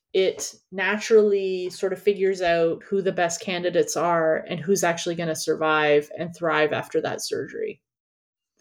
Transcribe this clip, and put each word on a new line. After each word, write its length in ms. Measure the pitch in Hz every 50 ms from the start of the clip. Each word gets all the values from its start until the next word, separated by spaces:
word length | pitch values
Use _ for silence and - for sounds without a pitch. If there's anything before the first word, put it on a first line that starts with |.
| _ _ -
it 400 | 185 190 180 - - - - - - _ -
naturally 960 | 185 190 185 190 208 214 214 - 226 214 214 208 202 196 190 190 185 180 180 180
sort 240 | 180 - 202 190
of 100 | 190 185
figures 380 | - 208 202 185 190 190 196 180
out 420 | 185 170 170 170 165 165 156 - -
who 180 | - 202 196
the 100 | 175 190
best 300 | 175 180 175 170 - -
candidates 560 | - 196 180 175 175 180 165 170 151 - - 156
are 460 | 160 170 170 165 160 160 156 - - -
and 120 | 180 160
who's 240 | 143 185 202 180 180
actually 320 | 170 170 170 - 175 170
gonna 200 | 170 170 160 156
survive 760 | 156 - 160 156 156 156 156 156 156 151 147 147 147 147 - -
and 180 | - 165 170 175
thrive 380 | - 170 165 151 151 156 147
after 300 | 127 123 - - - 120
that 180 | 107 - - -
surgery. 640 | - - - - 135 - - 110 - - - _ _ _ _ _ _ _ _ _ _ _ _ _ _ _ _ _